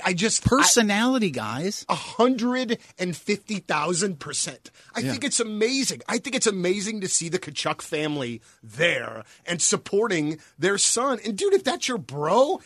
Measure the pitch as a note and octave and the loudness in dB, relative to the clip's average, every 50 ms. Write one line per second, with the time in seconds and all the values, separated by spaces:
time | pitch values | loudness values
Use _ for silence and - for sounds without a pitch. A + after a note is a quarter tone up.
0 | - F#3 F#3 E3 G#3+ A3 - - - - A#3+ C#4 D#4 - - B3 A3 G#3 G3 G#3 | 0 0 0 2 2 2 0 2 2 4 4 6 6 6 6 6 6 4 4 2
1 | A#3 B3+ C4 B3+ G#3+ F3 C3 A#2+ A2 G#2+ A2+ C3 E3+ G3 - - - - F3+ D3+ | 2 2 2 2 2 0 -2 -2 -6 -4 -4 -2 -4 -4 -4 -6 -4 -4 -4 -4
2 | - - - - A#3 B3+ C4 G#3+ A3+ B3 B3+ B3+ B3+ A3 A#3 - - - - - | -4 -10 2 4 4 4 4 2 0 0 0 0 0 -2 -2 -4 -4 -18 -6 -4
3 | F#3 F3+ D#3+ - - - G#3 G3+ - - G#3+ F#3 - - E3 D3 D3 E3+ F#3 D#3+ | -4 -4 -4 -6 -2 -2 -2 -2 -2 -6 -6 -6 -2 -2 -2 0 0 0 0 0
4 | G#3 G3 F3 C3+ - D3 C3+ - - E3+ C3 - _ - _ - - - - A#3 | 0 -2 -2 -4 -10 -8 -4 -4 -4 -6 -6 -14 _ -20 _ -20 -20 -10 -8 -4
5 | A#3+ C4+ - A#3+ C#4+ C4 - - A3+ G#3+ G#3+ G#3 A3 A#3+ C4+ C4+ B3+ - D#3+ A#2 | -4 -2 -2 -2 -2 -2 0 0 -2 -2 0 0 0 2 2 0 0 -2 -4 -6
6 | - - G#3+ B3 - C4+ A#3+ B3 - A3 F#3+ F#3 F3 F3+ G3 G#3 F#3+ A3 A3 G#3+ | -6 -4 -4 -4 -2 -2 -2 2 2 2 0 2 0 0 0 0 -2 -4 -6 -4
7 | F#3+ F3 - - E3 E3 E3 F3+ - D3+ C#3 - - D#3 D#3 - - - D#3+ D3+ | -4 -2 -2 -2 -2 -2 -4 -4 -6 -6 -8 -4 -2 -2 -4 -4 -6 -6 -4 -2
8 | D#3 D3+ D3 C#3+ C3 A#2+ A#2 A2+ _ - _ _ - A2 G#2 C3+ E3 E3+ D3+ B2+ | -2 -2 -2 -2 -4 -6 -6 -10 _ -20 _ _ -20 -18 -4 0 2 2 2 0
9 | A#2 A2+ A2+ A2 - - - - _ E3 F3 E3 - - G#3 - - - F#3+ G3+ | -4 -6 -10 -12 -16 -18 -20 -18 _ -6 -4 0 0 0 0 0 -2 0 0 2
10 | A3+ A#3 F#3 D#3+ D3 D3+ D#3+ D#3 - - _ - D#3+ F#3+ G3+ G3 - - - A3+ | 2 2 2 0 0 -2 -4 -6 -10 -20 _ -2 0 0 2 2 2 2 2 2
11 | B3+ C4+ B3 G#3 - A3+ G#3 F#3 G4 G4+ G4 G4 - B3+ - C4 - - B3 G3+ | 0 0 -2 -2 -4 -6 -4 0 2 2 2 4 2 0 -2 -2 -2 -4 -4 -4
12 | B2 - C3 D3 D3 D#3+ F#3+ A#3+ C4+ D4+ F#4+ - - | -6 -6 -6 -4 0 2 6 4 4 4 2 -4 -6